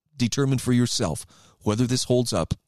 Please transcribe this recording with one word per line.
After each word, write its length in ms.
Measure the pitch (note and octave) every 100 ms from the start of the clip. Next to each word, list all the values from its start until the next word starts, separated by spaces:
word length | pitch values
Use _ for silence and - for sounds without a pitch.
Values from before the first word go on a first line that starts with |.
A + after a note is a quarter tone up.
| _ C#3
determine 440 | A#2+ - C#3 C3
for 140 | -
yourself 520 | B2 A#2+ - G2 D2 - - _ _
whether 260 | G#2 G#2+ B2+
this 160 | B2+
holds 300 | - B2 A#2+
up 200 | G2+ D#2+ -